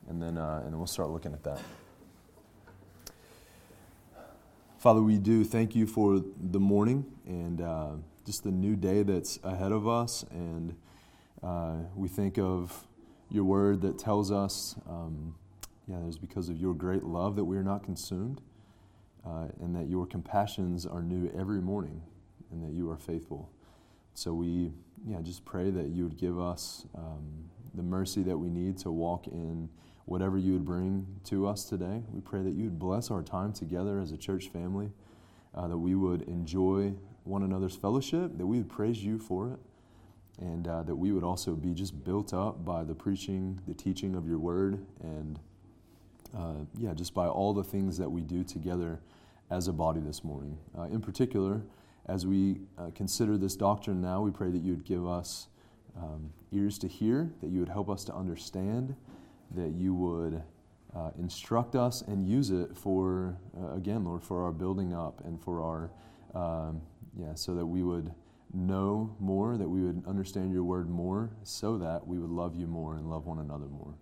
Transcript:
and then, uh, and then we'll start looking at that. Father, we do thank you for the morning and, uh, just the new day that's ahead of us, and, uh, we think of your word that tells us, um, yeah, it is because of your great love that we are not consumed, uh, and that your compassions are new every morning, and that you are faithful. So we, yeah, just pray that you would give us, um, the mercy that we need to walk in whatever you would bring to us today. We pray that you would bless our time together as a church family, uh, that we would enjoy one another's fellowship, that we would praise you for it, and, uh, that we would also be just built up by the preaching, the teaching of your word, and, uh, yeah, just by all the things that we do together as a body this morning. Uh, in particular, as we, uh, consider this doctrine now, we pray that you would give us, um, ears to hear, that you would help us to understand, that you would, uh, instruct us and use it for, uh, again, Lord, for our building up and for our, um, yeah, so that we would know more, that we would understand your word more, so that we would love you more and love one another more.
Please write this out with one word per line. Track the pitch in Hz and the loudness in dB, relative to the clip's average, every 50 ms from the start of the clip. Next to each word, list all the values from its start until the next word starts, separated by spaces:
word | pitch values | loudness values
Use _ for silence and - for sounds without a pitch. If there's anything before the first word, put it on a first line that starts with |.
| - - | -8 -6
and | 82 85 | -4 -4
then, | 82 82 82 82 | -2 -2 -2 -2
uh, | 80 78 78 78 62 | -2 -2 -2 -2 -4
and | 67 | -4
then | 80 80 | -4 -4
we'll | 85 | -4
start | 87 - - 90 76 | -4 -2 -2 -2 -2
looking | 78 82 - 78 71 | -2 -4 -4 -6 -8
at | 73 - | -6 -6
that. | 73 71 65 - - - - - - - - - - - - - - - - - - - - - - - - - - - - - - - - - - - - - - - - - - - - - - - - - - - - - - - - - - - - - - - - | -6 -6 -6 -8 -12 -14 -18 -20 -20 -20 -20 -20 -20 -20 -20 -20 -20 -20 -20 -20 -20 -20 -20 -20 -20 -20 -20 -20 -20 -20 -20 -18 -18 -18 -20 -20 -20 -20 -20 -20 -20 -20 -20 -20 -20 -20 -20 -20 -20 -20 -20 -20 -20 -20 -20 -20 -20 -20 -20 -20 -20 -20 -20 -20 -20 -20 6
Father, | - 123 110 110 | 10 10 10 12
we | 110 107 107 104 | 10 8 8 8
do | 98 107 113 110 107 | 8 8 8 8 6
thank | 107 - 113 113 110 - | 6 4 2 2 4 6
you | 117 110 107 | 4 4 4
for | - 110 107 101 98 98 92 - - - 90 92 | 4 6 8 8 8 6 4 0 -6 -6 -4 0
the | 90 98 | 4 4
morning | 98 98 101 101 104 113 127 139 135 - - - - | 6 8 8 8 8 6 4 2 0 -4 -10 -16 -10
and, | - 90 87 85 87 87 82 | -8 -6 -4 -4 -4 -4 -2
uh, | 85 82 80 80 78 76 76 78 80 - - - - | -2 -2 -2 -2 -4 -4 -6 -8 -10 -12 -16 -14 -10
just | - 101 - - | -8 -8 -4 -2
the | 104 | 0
new | 95 92 95 101 107 | 2 2 4 4 2
day | 98 95 92 95 104 | 4 4 6 6 6
that's | 104 101 95 87 - - - - - | 6 6 4 2 2 -2 -8 -6 -4
ahead | 95 92 90 95 98 | -4 -2 0 0 2
of | 107 107 104 113 | 2 2 4 4
us, | 117 117 120 120 - - - - | 4 4 2 0 -2 -6 -8 -8
and, | - 85 87 85 82 82 82 82 82 82 - - - - - - - - - - _ - | -8 -6 -6 -4 -4 -4 -4 -6 -6 -10 -14 -20 -20 -20 -20 -20 -20 -20 -20 -20 _ -8
uh, | - 90 87 87 85 80 80 82 82 87 92 | -6 -4 -2 -2 -2 -2 -2 -4 -4 -6 -4
we | 95 95 90 | -4 -4 -2
think | 95 - 101 98 92 - | 0 2 2 2 4 4
of | 98 92 92 90 87 85 - - - - - - - - - - - - | 4 4 4 2 0 -2 -6 -12 -16 -18 -20 -20 -20 -20 -20 -20 -12 0
your | 98 104 98 | 2 4 6
word | 95 98 98 101 101 101 92 | 8 8 8 8 8 6 6
that | 87 95 - - | 4 0 0 0
tells | - 110 104 104 104 95 | 2 4 4 4 6 4
us, | 104 101 98 98 - - - - - - - - | 4 2 2 2 0 -4 -6 -6 -8 -10 -10 -10
um, | 85 85 85 80 80 76 76 82 78 - - - - - - - - - _ - | -8 -6 -6 -6 -6 -6 -6 -8 -10 -12 -18 -20 -18 -18 -18 -18 -18 -18 _ -8
yeah, | 95 87 | -6 -4
it | 85 85 | -4 -4
is | 82 80 | -6 -6
because | 98 87 - 101 87 87 | -10 -6 -4 -4 -2 -2
of | 87 80 | -2 0
your | 87 92 90 | 2 2 2
great | 78 82 90 92 95 - | 2 0 2 2 2 0
love | 76 82 87 90 101 101 | 0 0 2 2 2 2
that | 104 98 | 2 2
we | 82 92 98 | 2 2 0
are | 95 | 2
not | 98 98 101 | 0 0 -2
consumed, | - - 92 - - - 98 90 98 120 139 - - - - - - - - - - - - - - - _ - - | -2 -6 -6 -6 -4 -4 -4 -2 -2 -4 -4 -8 -10 -18 -20 -20 -20 -20 -20 -20 -20 -20 -20 -20 -20 -20 _ -14 -10
uh, | 82 82 82 80 76 - - | -8 -6 -4 -6 -6 -6 -6
and | - 87 87 | -4 -2 -2
that | 85 82 71 | -2 0 0
your | 90 92 87 | 0 0 0
compassions | 90 - 92 80 - - 101 104 104 - - 95 90 87 87 85 | -2 -4 -6 -6 0 2 2 2 2 0 -2 0 0 0 -2 -2
are | 90 - 87 | -4 -4 -4
new | 85 85 90 90 90 90 - | -2 -2 0 0 0 -2 -2
every | 90 95 95 104 98 | -2 -2 0 0 0
morning, | 90 92 101 104 90 73 76 80 82 - - - - - - - - - | 0 0 0 -2 -2 -4 -6 -10 -12 -14 -18 -20 -20 -20 -20 -20 -16 -12
and | 87 82 | -8 -8
that | 82 78 76 | -6 -4 -2
you | 85 87 82 | -2 -2 -2
are | 82 78 | -4 -6
faithful. | - - 85 82 80 - 78 71 78 - - - - - - - - - - - _ - - | -6 -4 -4 -4 -4 -6 -10 -10 -10 -14 -16 -20 -20 -20 -20 -20 -20 -20 -20 -20 _ -20 -12
So | - - 87 82 | -8 -4 -2 0
we, | 82 85 87 87 87 87 85 80 - - - - - - | 0 0 2 2 2 0 0 -2 -8 -16 -18 -18 -12 -8
yeah, | 110 107 85 | -6 -6 -4
just | 82 85 87 90 - | -6 -6 -8 -10 -12
pray | - - 92 90 98 | -6 -2 0 2 2
that | 95 92 80 71 | 2 2 0 0
you | 82 90 87 | 0 0 0
would | 87 76 78 | 0 -2 0
give | 92 90 87 90 | 0 0 2 2
us, | 90 87 87 87 - - - - - - - 87 | 0 0 -2 -4 -6 -10 -10 -12 -14 -14 -12 -12
um, | 82 80 80 76 76 76 76 78 82 82 - - - - - | -10 -8 -8 -8 -8 -10 -10 -12 -14 -14 -16 -16 -16 -12 -6
the | 90 87 | -4 -2
mercy | 87 92 92 95 95 - 104 95 | 0 2 2 0 0 2 0 2
that | 92 90 78 | 2 2 0
we | 82 90 | 0 0
need | 85 87 90 95 95 92 | 0 0 0 0 -2 -2
to | - 92 | -2 -2
walk | 82 82 82 85 87 87 - - | 0 2 2 2 0 -2 -4 -8
in | - 85 82 80 82 82 82 80 - - - - - - - | -8 -6 -6 -4 -4 -4 -6 -8 -10 -16 -20 -20 -20 -16 -6
whatever | - 87 90 92 95 95 98 | -4 0 2 2 4 4 4
you | 92 95 95 | 4 4 4
would | 90 92 | 4 2
bring | 92 90 87 92 95 95 98 95 95 - - - | 0 0 0 2 2 0 0 -2 -4 -10 -12 -6
to | - - 98 98 | -2 0 2 2
us | 101 104 104 - | 2 2 -2 -4
today. | - 110 92 90 90 101 117 117 110 | -4 -4 -2 -2 -2 -2 -4 -4 -6
We | 110 98 | -8 -10
pray | 92 - - 98 | -8 -4 -2 0
that | 95 95 78 | 0 0 0
you | 78 110 | 0 0
would | 110 87 80 | -2 -2 -2
bless | 92 92 95 110 120 - | 0 2 2 0 0 0
our | 113 92 | -2 -4
time | 78 - - 92 95 104 | -2 -2 -2 -2 -2 -2
together | 104 - - 78 87 87 92 101 101 98 | -2 -4 -4 -4 -2 -2 0 0 0 0
as | 95 78 78 | -2 -4 -6
a | 76 | -6
church | - - 95 90 - - | -4 -2 -2 -2 -2 -6
family, | - 85 85 90 95 98 104 104 104 - - - - - - - - - - - - | -8 -6 -4 -2 -2 -2 -4 -4 -8 -12 -20 -20 -20 -20 -20 -20 -20 -20 -20 -12 -8
uh, | - 90 85 | -6 -4 -2
that | 85 85 | 0 0
we | 85 90 95 | 2 4 4
would | 95 95 92 87 85 - | 6 6 4 4 2 0
enjoy | - 87 87 85 76 80 95 92 92 95 98 101 101 98 98 - - - - - | -2 -4 -4 -4 0 2 4 6 6 6 4 2 2 -2 -4 -10 -16 -20 -16 -8
one | 95 95 98 98 | -4 -2 0 2
another's | 95 95 95 95 92 92 | 2 2 2 0 -2 -2
fellowship, | - - 98 110 135 135 - 160 165 180 165 - 160 | 0 0 2 2 2 2 2 0 0 0 0 -2 -2
that | 90 92 | 0 2
we | 117 123 | 2 2
would | 107 78 | 0 -2
praise | - - 104 113 117 104 98 | -2 0 0 0 0 0 0
you | 101 110 110 | -2 -2 -2
for | 107 - 95 92 101 120 | -2 -2 -2 -2 -2 -4
it, | 131 - - - - - - - - - - - - - - - - - | -6 -8 -14 -20 -20 -20 -20 -20 -20 -20 -20 -20 -20 -20 -20 -20 -14 -8
and, | 90 90 82 85 85 85 | -6 -4 -4 -4 -2 -2
uh, | 82 82 82 | -2 -2 -2
that | 78 82 | -2 -2
we | - 87 95 | 0 2 2
would | 101 92 85 | 2 4 2
also | 87 90 90 - 95 85 | 2 0 0 0 -2 -2
be | 80 73 90 87 | 0 0 -2 -2
just | 80 98 92 82 73 67 | -2 -2 -6 -6 -8 -4
built | 90 90 104 104 - - | 0 0 0 0 0 0
up | 90 98 107 - - 85 | 0 0 0 -2 -4 -4
by | 85 87 82 82 | -2 -2 -2 -2
the | 78 80 | -4 -6
preaching, | 80 - 101 98 95 - - 98 95 95 95 95 92 92 85 | -4 0 0 0 0 -2 -4 -2 -2 -2 -2 -4 -6 -6 -8
the | 80 | -10
teaching | - - 98 92 92 - 98 92 | -4 -2 -2 -2 0 -2 -2 -2
of | 90 82 80 | -2 -2 0
your | 85 78 | 0 0
word, | 78 87 87 92 98 98 98 98 98 - - - 82 | 0 0 2 2 2 2 2 -2 -6 -10 -14 -12 -10
and, | 80 78 78 78 78 76 76 - - - - - - - - - - - - - - - - - - - | -8 -8 -8 -6 -8 -8 -10 -12 -16 -20 -20 -20 -20 -20 -20 -20 -20 -20 -20 -20 -20 -20 -20 -20 -12 -8
uh, | 104 85 82 78 76 76 71 - - | -6 -6 -4 -4 -6 -8 -8 -6 -4
yeah, | 117 104 82 | -4 -2 -2
just | 78 87 - - | -4 -4 -4 0
by | 95 90 87 | 0 2 2
all | - - 98 101 104 | 2 2 2 4 4
the | 101 95 | 2 0
things | - - 98 98 95 80 82 | 0 0 0 2 2 2 0
that | 92 71 | -2 -2
we | 78 87 | 0 -2
do | 85 76 87 90 90 | -2 -2 -2 -2 -2
together | - - 82 78 90 90 87 85 82 82 78 - - - - - - - - - - | -2 -4 -6 -4 -2 0 0 0 -2 -4 -8 -10 -16 -20 -20 -20 -20 -20 -20 -8 -4
as | 90 90 87 92 | -2 -2 0 0
a | 87 | 0
body | 76 80 80 80 80 | 2 2 2 2 2
this | 78 73 76 - - | -2 -4 -6 -6 -6
morning. | 80 73 69 71 71 76 78 - - - 85 | -6 -6 -6 -8 -8 -10 -10 -12 -14 -10 -8
Uh, | 85 | -6
in | 82 90 113 | -4 -2 -4
particular, | 107 - 92 - 127 120 - 104 95 95 101 107 107 - - - - - - - - - | -4 -4 0 0 0 2 4 2 2 2 2 0 -2 -8 -14 -20 -20 -20 -20 -16 -8 -4
as | 92 95 87 | -4 0 2
we, | 95 98 98 98 98 95 95 - - - - | 4 4 6 6 4 4 0 -2 -12 -12 -12
uh, | 87 85 80 | -12 -12 -6
consider | - 101 95 - - 120 107 107 | -4 -4 -2 2 2 4 4 4
this | 101 95 95 92 | 4 2 0 0
doctrine | - 104 98 104 104 - - 101 90 | 4 4 4 4 4 2 -2 0 0
now, | 90 90 90 95 | 0 0 0 2
we | 104 104 | 2 0
pray | 92 - 104 90 | 0 0 0 0
that | 90 87 | 0 2
you | 82 92 90 | 2 0 0
would | 80 80 | -2 -2
give | - 95 87 87 90 | -2 -2 -2 0 -2
us, | 87 87 87 - - - - - - - - - - - - - - 87 | -2 -2 -4 -6 -10 -12 -12 -16 -20 -20 -20 -20 -20 -20 -20 -18 -12 -10
um, | 85 80 78 78 78 76 78 - - - | -10 -8 -8 -8 -8 -10 -12 -16 -14 -4
ears | - 101 101 101 98 - | 0 2 2 2 0 0
to | - 92 | -4 -6
hear, | - - 107 107 120 139 165 165 156 - | -2 0 2 2 4 2 2 -2 -4 -6
that | - 76 | -6 -2
you | 90 92 | 0 0
would | 87 85 | 0 0
help | 90 101 101 85 | 0 -2 -2 -2
us | 101 95 - | -2 -4 -4
to | - - | -8 -6
understand, | 87 95 92 82 - - - - 95 95 101 110 120 127 131 135 - - - - - - - - - - - - | -4 -4 -4 -4 -6 -8 -8 -6 -4 -2 0 0 -2 -2 -4 -6 -10 -12 -20 -20 -20 -20 -20 -20 -20 -18 -10 -6
that | 90 87 78 | -4 -4 -2
you | 78 87 92 95 92 | -2 0 2 2 2
would, | 90 90 87 85 82 82 80 78 80 80 - - - - - - _ - - - | 2 2 2 2 0 0 0 -2 -4 -6 -10 -16 -20 -20 -20 -20 _ -20 -12 -8
uh, | 85 82 80 - 76 | -6 -6 -6 -6 -6
instruct | 87 87 - - - - 113 113 120 120 - | -6 -6 -6 -8 -4 2 2 2 2 2 2
us | 131 120 123 120 - - | 2 2 2 0 -2 -6
and | - 104 98 95 92 | -2 -2 0 2 4
use | 107 131 143 104 | 4 4 4 4
it | 92 90 87 82 - - | 2 0 0 -2 -6 -6
for, | - 101 95 95 92 92 92 92 92 90 90 90 - - - - | -2 2 2 4 4 4 2 0 0 -2 -4 -6 -10 -14 -10 -8
uh, | 92 78 67 | -8 -6 -4
again, | 95 90 101 104 113 98 | -4 -2 -2 -2 0 0
Lord, | 85 85 87 | -2 -2 -4
for | - - 98 87 90 | -4 -4 -2 0 0
our | 87 | 0
building | 82 78 92 92 95 95 98 90 87 | 0 -2 0 0 0 0 0 0 -2
up | 85 85 78 - - - | -2 -4 -6 -8 -10 -10
and | - 82 80 | -10 -10 -8
for | - - 87 85 80 | -4 -4 -4 -2 -2
our, | 82 82 80 82 87 - - - - - - - - - 90 | -2 -2 -4 -4 -6 -10 -14 -20 -20 -20 -20 -20 -10 -6 -4
um, | 87 85 82 82 80 80 80 80 78 78 - - - - - 90 | -2 -2 -2 -2 -2 -4 -4 -6 -8 -10 -16 -20 -20 -16 -12 -10
yeah, | 87 76 80 | -8 -8 -6
so | 82 - - 90 | -6 -4 -2 -2
that | 87 85 | 0 0
we | 85 87 92 | 0 0 2
would | 92 90 87 85 82 85 85 - - - - - - - - | 2 2 0 0 -2 -6 -8 -12 -18 -20 -20 -20 -18 -8 -4
know | 92 90 92 95 95 98 98 104 107 110 110 107 95 | -2 0 2 2 4 4 4 2 2 0 -2 -4 -2
more, | 95 95 95 95 101 113 120 113 | 0 2 4 4 4 2 2 0
that | 98 80 | 0 0
we | 87 95 | 2 2
would | 92 90 85 87 90 | 2 2 0 -2 -2
understand | 90 95 98 95 95 - 101 92 95 92 | -2 -2 -2 -2 -2 -2 -2 0 2 2
your | 90 90 | 2 2
word | 87 92 90 87 82 | 2 0 0 0 0
more, | 87 87 85 90 95 101 113 113 107 110 | -2 -2 0 0 0 0 0 -2 -6 -10
so | 104 - - - - 104 113 104 | -12 -10 -8 -4 -2 0 0 0
that | 87 80 82 87 - - | 0 -2 -2 -4 -4 -4
we | 90 87 | -4 -4
would | 85 82 | -2 -2
love | 85 85 87 87 80 | -2 -2 -2 -2 -2
you | 87 90 82 | -4 -4 -4
more | 85 82 80 78 78 78 | -4 -4 -4 -6 -6 -6
and | 76 82 | -6 -4
love | 80 80 76 | -6 -6 -4
one | 85 82 80 | -6 -6 -6
another | 76 73 73 73 71 | -6 -6 -8 -8 -8
more. | 69 71 69 71 73 78 78 | -10 -10 -12 -12 -12 -14 -16